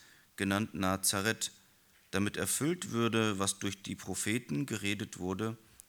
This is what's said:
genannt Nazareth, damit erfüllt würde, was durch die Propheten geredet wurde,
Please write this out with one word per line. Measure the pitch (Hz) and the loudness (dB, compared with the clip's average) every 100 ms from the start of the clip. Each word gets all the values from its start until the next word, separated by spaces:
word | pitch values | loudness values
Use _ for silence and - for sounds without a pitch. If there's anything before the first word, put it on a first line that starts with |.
| - - - - | -12 -20 -14 -2
genannt | 98 98 110 - | 2 2 0 0
Nazareth, | 95 95 - 101 104 110 - - - _ _ - - | 0 2 2 2 0 0 -4 -8 -20 _ _ -20 -4
damit | 98 104 76 | 0 2 0
erfüllt | 95 - 143 180 196 | 0 2 0 -2 -2
würde, | 117 117 113 110 98 | 2 2 4 2 2
was | 98 - | 0 0
durch | 101 98 | -4 -4
die | - 95 | -6 -6
Propheten | - 92 104 120 - 143 139 | -6 -4 0 -2 -2 -2 -2
geredet | 110 101 101 107 - | -2 -2 -2 -4 -4
wurde, | 90 95 110 113 - - | -4 -2 -2 -4 -14 -20